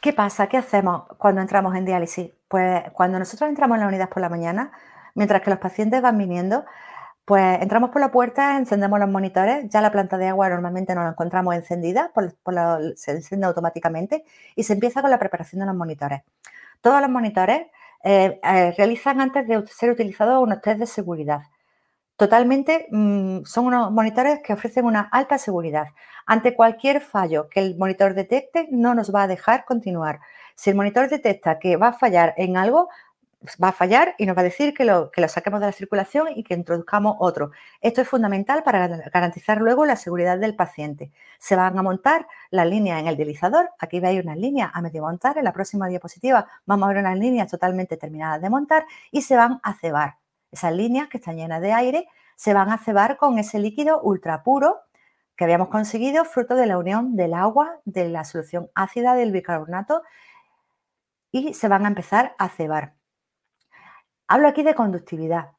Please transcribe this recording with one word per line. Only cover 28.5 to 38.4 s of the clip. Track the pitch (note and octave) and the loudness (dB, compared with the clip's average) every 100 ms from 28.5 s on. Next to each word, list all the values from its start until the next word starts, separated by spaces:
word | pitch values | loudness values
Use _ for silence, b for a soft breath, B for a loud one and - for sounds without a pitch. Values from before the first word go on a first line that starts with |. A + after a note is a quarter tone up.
| E4+ D#4+ | -4 -2
no | B3+ A#3+ | 0 2
nos | A#3 G3+ | 2 0
va | G3+ | 0
a | G3 | 0
dejar | F3+ - - - | 0 0 0 0
continuar. | A#3+ G#3 F3 D#3 D3+ B B B | -4 -4 -4 -4 -6 B B B
Si | - - | -4 0
el | G3 | 2
monitor | G3+ G3+ C4 | 2 2 0
detecta | C#4+ A#3 G3 E3+ D#3+ | 0 -2 0 -2 -2
que | F#3 E3+ | 0 2
va | A3+ | 2
a | |
fallar | A#3+ B3 F3+ E3 D#3+ | 2 2 4 4 2
en | F#3 F#3 | -2 0
algo, | G3 D4 F4+ B B _ _ _ - - | 2 2 0 B B _ _ _ -20 -2
va | F#3 | 0
a | |
fallar | F#3 F#3 A#3 F4 - | 2 2 4 4 0
y | |
nos | G3+ | -2
va | F#3 | 2
a | |
decir | F3+ F3+ C#4+ | 0 0 -2
que | D4 A#3+ | 2 2
lo, | F#3 D#3 | 2 2
que | - | 0
lo | E3 | 0
saquemos | - G3+ G3+ | 0 -4 -2
de | G3+ | -4
la | |
circulación | G3 G3 G3+ G3+ C#4+ D#4+ | -4 -6 -4 -2 -2 -2
y | B3 | -6
que | A3 | -6
introduzcamos | F3 F3 E3+ E3+ G#3 G#3 G#3+ | -6 -4 -6 -2 0 0 0
otro. | F3+ D#3 D3 B B B | -2 0 -8 B B B
Esto | A3 A#3 | -2 0
es | B3 | 0
fundamental | C4 G#3+ G3 | 0 0 -2